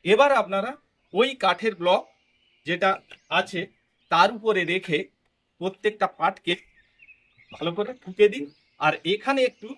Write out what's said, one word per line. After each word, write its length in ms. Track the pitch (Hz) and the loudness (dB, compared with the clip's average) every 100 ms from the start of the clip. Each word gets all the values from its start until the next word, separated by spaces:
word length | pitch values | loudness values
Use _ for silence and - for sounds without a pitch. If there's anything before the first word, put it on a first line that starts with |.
| 170 | 4
এবার 260 | 226 285 262 | 4 6 4
আপনারা 300 | 180 196 226 294 _ _ _ | 0 -4 -4 -10 _ _ _
ওই 160 | 180 262 262 | 0 0 0
কাঠের 300 | 190 180 220 185 | -2 0 -4 -2
ব্লক 280 | 175 190 - _ _ _ _ _ 147 | 2 2 0 _ _ _ _ _ -6
যেটা 220 | 175 190 190 _ - _ 165 | 0 0 0 _ -20 _ -4
আছে 220 | 190 180 - _ _ _ _ | -2 -8 -10 _ _ _ _
তার 180 | 165 196 226 | 2 2 2
উপরে 240 | 220 196 165 | 0 0 0
রেখে 320 | 185 185 160 196 _ _ _ _ _ | -4 -2 -4 -4 _ _ _ _ _
প্রত্যেকটা 460 | 185 190 214 208 190 - | -8 -4 -4 -2 -4 0
পার্টকে 360 | 170 196 - 180 _ _ _ _ - - _ _ _ | -4 -2 -6 -6 _ _ _ _ -20 -20 _ _ _
ভালো 180 | - 165 175 | -8 -6 -6
করে 140 | 208 254 | -8 -10
ঠুকে 240 | 185 185 208 | -16 2 2
দিন। 100 | 143 143 _ _ _ | 2 -12 _ _ _
আর 140 | 156 160 165 | -2 0 -4
এখানে 260 | 208 269 269 254 | -2 -2 0 0
একটু 180 | _ 214 | _ -18